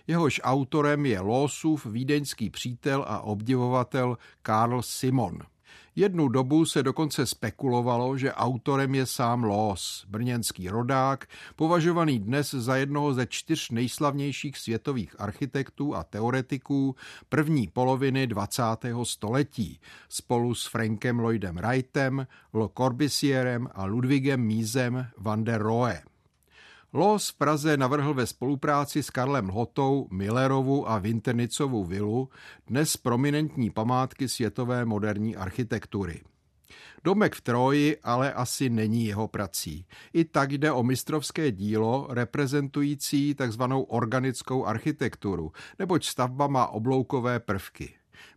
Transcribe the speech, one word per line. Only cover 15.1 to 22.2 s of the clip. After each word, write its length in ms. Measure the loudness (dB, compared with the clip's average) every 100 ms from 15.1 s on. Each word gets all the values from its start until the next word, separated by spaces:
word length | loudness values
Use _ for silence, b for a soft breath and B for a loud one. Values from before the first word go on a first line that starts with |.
| -6
architektů 720 | -8 -4 -4 -4 -6 -4 -4 -4
a 80 |
teoretiků 920 | -6 -2 0 0 -2 -6 -2 0 0 -2 B B B
první 380 | 0 2 2 0
poloviny 600 | 0 2 2 2 2 0
dvacátého 800 | -2 -2 -2 0 -2 -4 -4 -4
století, 720 | -4 -2 0 0 -2 -6 -6 B B B
spolu 460 | -10 -2 0 0 -2
s 100 | -4
Frankem 540 | -2 -2 -2 -2 0
Lloydem 360 | 0 0 -2 -4
Wrightem, 720 | 0 0 0 0 0 -2